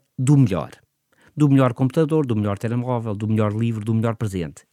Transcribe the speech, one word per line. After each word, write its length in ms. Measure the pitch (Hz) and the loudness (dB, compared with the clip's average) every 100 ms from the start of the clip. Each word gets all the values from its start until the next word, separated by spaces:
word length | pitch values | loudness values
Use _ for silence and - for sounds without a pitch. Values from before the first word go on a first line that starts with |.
| _ - | _ -2
do 180 | 127 143 | 2 4
melhor. 360 | 123 87 65 - _ _ _ _ _ - | 4 0 -8 -14 _ _ _ _ _ 0
Do 100 | 147 | 4
melhor 260 | 135 127 | 4 4
computador, 520 | 117 131 165 156 156 131 | 2 -2 0 0 0 0
do 100 | 107 | -2
melhor 220 | 104 98 | -2 -4
telemóvel, 560 | 113 120 123 120 110 104 | -4 -4 -4 -4 -6 -6
do 120 | 107 | -2
melhor 260 | 110 104 | 0 0
livro, 320 | 107 117 110 107 | -2 -4 -4 -2
do 80 | |
melhor 220 | 113 113 110 | -2 -2 -4
presente. 480 | 107 95 78 - _ | -6 -6 -8 -12 _